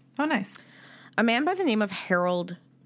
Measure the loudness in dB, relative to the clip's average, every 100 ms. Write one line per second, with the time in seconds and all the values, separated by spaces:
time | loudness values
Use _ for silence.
0 | _ -4 -2 -2 -4 -10 -16 -20 -20 -20
1 | -8 0 2 2 0 0 2 2 0 -4
2 | 0 0 2 0 -4 -10 _ _